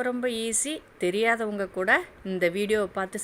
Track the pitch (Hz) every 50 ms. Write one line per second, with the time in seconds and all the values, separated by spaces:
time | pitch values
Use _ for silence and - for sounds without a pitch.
0 | 247 254 247 247 240 254 233 226 226 226 220 - - 277 311 311 - - - -
1 | 185 180 180 208 226 233 233 226 226 214 208 202 196 180 - 185 185 202 254 320
2 | 359 - - - - 190 190 180 180 175 170 202 208 202 214 214 202 185 - 196
3 | 190 190 - 208